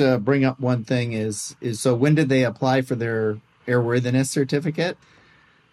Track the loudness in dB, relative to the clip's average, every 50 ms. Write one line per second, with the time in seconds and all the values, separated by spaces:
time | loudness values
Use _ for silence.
0 | 2 2 2 2 2 0 2 2 2 0 -2 -2 -2 -2 -2 -2 -2 -2 -2 -2
1 | -2 -2 -4 -4 -4 -6 -6 -8 -10 -14 -12 -8 -8 -6 -6 -2 0 0 2 2
2 | 2 2 4 4 2 2 2 2 2 0 -2 -2 0 0 0 0 0 -2 -4 -4
3 | -4 -2 -2 -2 -2 -2 -2 -4 _ _ _ _ -4 0 0 0 2 2 0 0
4 | 0 2 2 0 0 0 0 -2 -2 0 -2 -2 -2 -2 -2 -2 -2 -4 -4 _
5 | _ _ _ _ _ _ _ _ _ _ _ _ _ _